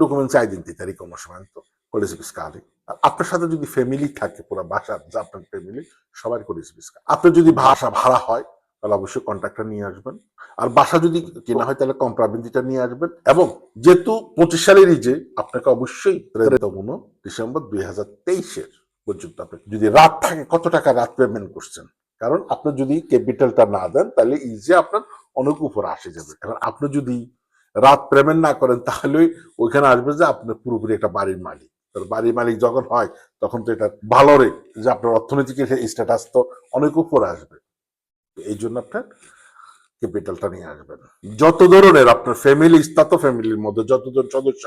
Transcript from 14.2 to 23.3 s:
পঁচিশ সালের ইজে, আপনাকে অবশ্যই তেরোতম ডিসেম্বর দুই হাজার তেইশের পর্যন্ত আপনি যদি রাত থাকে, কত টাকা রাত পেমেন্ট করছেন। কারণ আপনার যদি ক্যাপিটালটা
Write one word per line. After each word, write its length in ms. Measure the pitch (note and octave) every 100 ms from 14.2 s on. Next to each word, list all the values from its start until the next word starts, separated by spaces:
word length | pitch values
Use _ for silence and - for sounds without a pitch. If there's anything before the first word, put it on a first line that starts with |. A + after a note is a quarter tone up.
| A3 -
পঁচিশ 240 | E3 E3 -
সালের 220 | G3 F#3+ D3+
ইজে, 180 | A#2 C#3+ - -
আপনাকে 260 | - B2+ C#3 A#2+
অবশ্যই 420 | B2 - G3+ F3+ -
তেরোতম 560 | A2 A2+ C3 G2+ F#2+ G2+ E3 _ _
ডিসেম্বর 360 | G2+ - A2+ D3 A#2+
দুই 120 | G2+ F2+
হাজার 180 | F#2 G2+ _ -
তেইশের 440 | F#3 - - - _ _ _ -
পর্যন্ত 300 | F#2+ E2+ -
আপনি 120 | - F2 -
যদি 120 | G#2 G#2+ C#3
রাত 160 | D#3+ -
থাকে, 180 | - E3 C#3
কত 120 | E3+ E3+
টাকা 140 | E3 D3 B2
রাত 100 | A#2+ -
পেমেন্ট 320 | A#2+ A2 F#2+ -
করছেন। 300 | - - - _ _ _
কারণ 200 | A2+ E3 -
আপনার 200 | - D3+ C3+
যদি 160 | C3+ D#3 -
ক্যাপিটালটা 540 | B2+ G#2